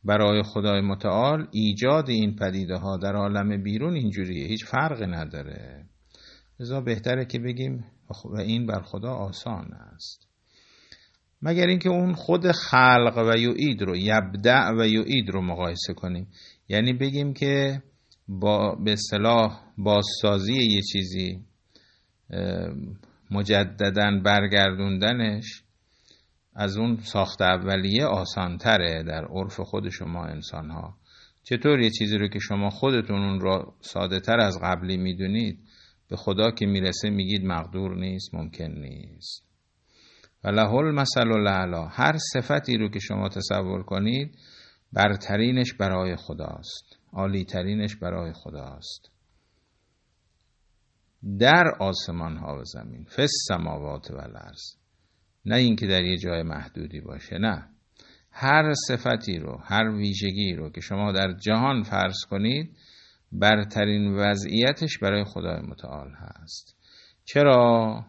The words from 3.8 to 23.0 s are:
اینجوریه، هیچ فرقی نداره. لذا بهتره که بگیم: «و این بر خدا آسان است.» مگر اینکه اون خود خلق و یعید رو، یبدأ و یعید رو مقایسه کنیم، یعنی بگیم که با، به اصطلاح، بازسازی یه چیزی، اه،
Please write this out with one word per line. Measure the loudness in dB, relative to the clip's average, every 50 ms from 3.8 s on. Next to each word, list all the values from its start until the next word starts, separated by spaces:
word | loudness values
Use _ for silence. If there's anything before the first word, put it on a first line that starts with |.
| -2 -2 -2
اینجوریه، | 0 -2 -2 -2 -2 -4 -4 -4 -6 -4
هیچ | -4 -4 -6 -6
فرقی | -4 -2 0 0 0 -2 -4 -4
نداره. | -4 -4 -4 -6 -8 -8 -10 -10 -10 -12 -14 -16 -16 -18 -18 -20 -20 _ _ _ _ _ -20 -20 -20 -20 -20 _ _ _ _
لذا | -8 -6 -6 -4
بهتره | -2 -2 -2 -2 0 -2 0 0 -2
که | -4 -4 -4
بگیم: | -4 -4 -4 -4 -4 -6 -6 -6 -10 -12 _ _ _ _ -16 -16 -12
«و | -8 -6 -4
این | -2 0 0 0 0
بر | -2 -2 -4 -6
خدا | -8 -10 -10 -8 -8 -6
آسان | -6 -8 -8 -8 -10 -8 -8 -8 -8 -8 -12 -14
است.» | -18 -20 -20 -20 -20 -20 -20 -20 _ _ _ _ _ _ _ _ _ _ _ _ _ _ _ -20 _ _ _ _ _ _ _ _ _ -2
مگر | 0 2 2 4
اینکه | 4 2 2 2 2
اون | 2 2 2 0 0
خود | -2 0 2 2 4 4 2 2
خلق | 2 0 4 6 8 10 10 10 10 8 6 4 4 4
و | 4 4 4
یعید | 4 2 2 2 0 0 0 0 -2
رو، | -2 -2
یبدأ | 0 2 4 4 4 2 0 -6 2 4 6 6 6 6 4 2 2
و | 4
یعید | 4 4 2 2 2 0 0 0 0
رو | -2 -2 -2
مقایسه | -2 -2 -2 -2 -2 -2 -4 -6 -8 -8
کنیم، | -6 -6 -6 -4 -6 -6 -10 -14 -20 -20 -20 -20 _ _ _
یعنی | 0 2 2 2 2
بگیم | 0 0 -2 0 -2 -2 -2 -2
که | -2 0 2 2 2 2 0 0 -4 -8 -12 _ _ _ _ _ _ _ -10
با، | -6 -2 2 2 2 4 2 0 0 0 0
به | 0 0
اصطلاح، | 0 -2 -2 0 2 4 4 6 6 4 2 0 -6 -18 -18 _ -4
بازسازی | 2 4 4 4 4 2 -2 0 2 2 2 2 2 0 2
یه | 2 4 4 4 2 2 0 -2
چیزی، | -2 -2 -2 -4 -4 -4 -4 -6 -8 -12 _ _ _ _ _ _ _ _ _ _ _ _ _ _ _ _ _
اه، | -8 -6 -4 -4 -4 -4 -6 -6 -8 -10 -10 -12 -14 -16